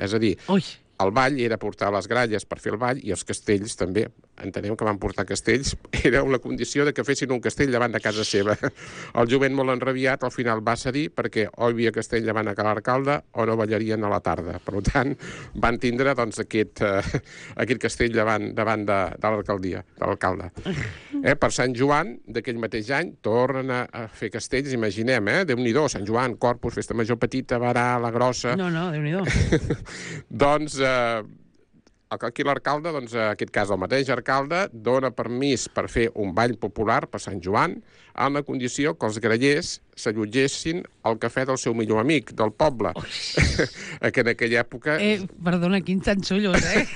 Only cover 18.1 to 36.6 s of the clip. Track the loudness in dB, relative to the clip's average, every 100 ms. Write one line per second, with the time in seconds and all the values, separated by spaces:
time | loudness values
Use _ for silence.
18.1 | 2 2 0 -2 -2 0 0 0 0 0
19.1 | -2 0 0 -2 -2 -2 -6 -10 -4 -2
20.1 | 0 0 -2 -6 -8 -4 -4 -6 -10 -8
21.1 | -2 2 2 2 2 0 2 2 2 0
22.1 | -8 -8 -6 -6 -6 -4 -4 -2 -2 -4
23.1 | -4 0 2 2 0 -2 -4 -4 -8 -12
24.1 | -8 -8 -6 -4 -4 -2 -2 -2 0 0
25.1 | 2 2 0 0 0 2 2 2 -2 -2
26.1 | 0 0 0 0 0 -4 -4 -4 -2 0
27.1 | 0 0 -2 -2 0 2 2 2 0 0
28.1 | 2 2 2 -2 0 0 -2 -2 -2 -2
29.1 | -2 0 2 4 2 0 -6 -6 -14 -12
30.1 | -12 -10 2 4 4 0 0 2 2 2
31.1 | -2 -6 -18 -20 _ _ _ _ _ _
32.1 | -6 -6 -2 0 0 0 -2 -2 -6 -4
33.1 | -2 0 -2 -2 0 0 0 0 0 2
34.1 | -2 0 0 0 -2 -4 -4 0 2 2
35.1 | -2 -4 0 0 0 -2 -4 -2 0 0
36.1 | 0 -2 2 2 0